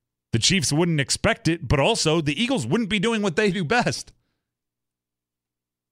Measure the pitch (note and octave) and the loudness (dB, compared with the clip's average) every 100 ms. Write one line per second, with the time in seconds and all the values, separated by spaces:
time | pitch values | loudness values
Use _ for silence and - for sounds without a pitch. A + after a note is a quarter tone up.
0 | _ _ _ A2+ - F#3+ B2+ D3 F3 D#3 | _ _ _ -2 0 0 0 0 0 0
1 | C3 - G3 A3 D#3+ E3+ A2+ C#3+ D#3+ A3+ | -2 0 0 0 0 -2 0 2 2 2
2 | D#3 E3 D3 C#3+ A#3+ B3+ A2+ G#3 G3+ G#3 | 0 0 0 -2 0 -2 0 -2 0 -2
3 | A3 A3+ G3+ F#3 G#3+ F#3+ D3 A#3+ F3 - | 0 0 -2 0 0 0 0 0 0 -4
4 | - - _ _ _ _ _ _ _ _ | -10 -20 _ _ _ _ _ _ _ _
5 | _ _ _ _ _ _ _ _ _ | _ _ _ _ _ _ _ _ _